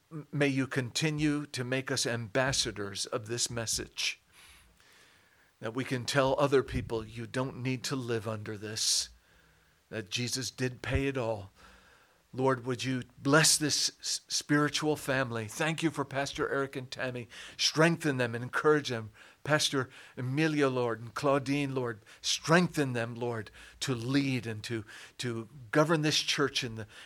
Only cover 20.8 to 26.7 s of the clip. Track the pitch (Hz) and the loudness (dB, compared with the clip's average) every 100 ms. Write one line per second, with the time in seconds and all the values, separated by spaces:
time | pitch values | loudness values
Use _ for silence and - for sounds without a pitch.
20.8 | 120 113 117 - 143 139 135 143 139 131 | 0 -2 -8 -2 2 2 2 -2 -2 -2
21.8 | 120 110 - - - - - 170 170 156 | -4 -6 -14 -8 -4 -2 4 6 6 2
22.8 | 135 120 117 117 120 113 107 - - - | 0 0 -4 -4 -4 -4 -8 -16 -20 -6
23.8 | - 120 120 139 139 127 113 107 110 113 | -2 -2 0 2 2 0 -2 -6 -6 -6
24.8 | - - - - 123 113 110 147 113 151 | -6 -14 -16 -8 -6 -6 -8 -14 0 4
25.8 | 151 160 151 - - - 135 - 120 | 6 4 4 2 0 0 0 0 -4